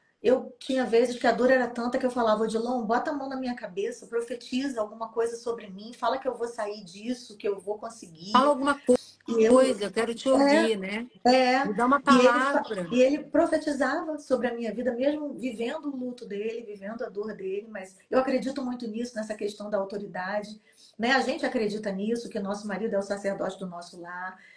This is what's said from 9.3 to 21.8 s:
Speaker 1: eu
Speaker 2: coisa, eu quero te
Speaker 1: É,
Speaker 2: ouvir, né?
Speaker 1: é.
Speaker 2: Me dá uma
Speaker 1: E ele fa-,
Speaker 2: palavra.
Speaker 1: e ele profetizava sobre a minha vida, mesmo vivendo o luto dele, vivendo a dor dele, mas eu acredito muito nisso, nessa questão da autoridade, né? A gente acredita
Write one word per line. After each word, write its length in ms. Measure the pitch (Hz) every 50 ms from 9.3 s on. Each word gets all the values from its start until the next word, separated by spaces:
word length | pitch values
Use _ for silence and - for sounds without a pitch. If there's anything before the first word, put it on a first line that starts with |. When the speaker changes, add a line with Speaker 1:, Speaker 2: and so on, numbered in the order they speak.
| 233 226 220
Speaker 1:
eu 100 | 226 247
Speaker 2:
coisa, 320 | 262 262 262 247 196 202
eu 60 | 185
quero 220 | 190 220 226 226 233
te 140 | 226 - 262
Speaker 1:
É, 20 |
Speaker 2:
ouvir, 460 | 269 277 277 277 294 320 320 226 220
né? 300 | 190 190 190 208 226 247 - - - -
Speaker 1:
é. 400 | 247 254 262 254 247 254 262 277
Speaker 2:
Me 80 | 208 208
dá 120 | 214 240
uma 120 | 254 277 277
Speaker 1:
E 200 | - 285 269 247
ele 200 | 247 254 240 247
fa-, 220 | 262 277 285 -
Speaker 2:
palavra. 260 | - - 220 190 180 170
Speaker 1:
e 100 | 240 254
ele 180 | 254 269 294 302 -
profetizava 920 | - - 294 339 330 311 302 311 302 277 247 277 254 285 349 339 311 311
sobre 300 | 294 - - 262 220 226
a 60 | 233 233
minha 200 | 233 233 214 196
vida, 200 | 240 233 247 233
mesmo 400 | 240 262 294 302 302 294 285 226
vivendo 540 | 185 226 254 220 208 233 254 302 311 294
o 80 | 294 269
luto 280 | 254 247 247 240 - 226
dele, 360 | 185 202 202 214 226 226 240 233
vivendo 400 | 208 208 196 190 208 233 240 233
a 60 | 208
dor 240 | 185 202 214 220 202
dele, 320 | 170 190 190 190 202 226 220
mas 280 | 214 190 185 185 - _ _ -
eu 80 | 233 262
acredito 440 | 254 269 254 254 - 269 277 277 254
muito 240 | 247 247 240 240
nisso, 280 | 220 208 226 240 240 -
nessa 180 | 214 214 214 214
questão 340 | - 214 208 - - 208 208
da 80 | 214
autoridade, 840 | 196 196 190 220 196 202 175 175 185 185 190 208 208 208 214 - - _ _ _ _ - - _
né? 140 | - 220 240
A 80 | 269 254
gente 240 | - 254 311 330 302
acredita 460 | 269 - 240 214 208 208 214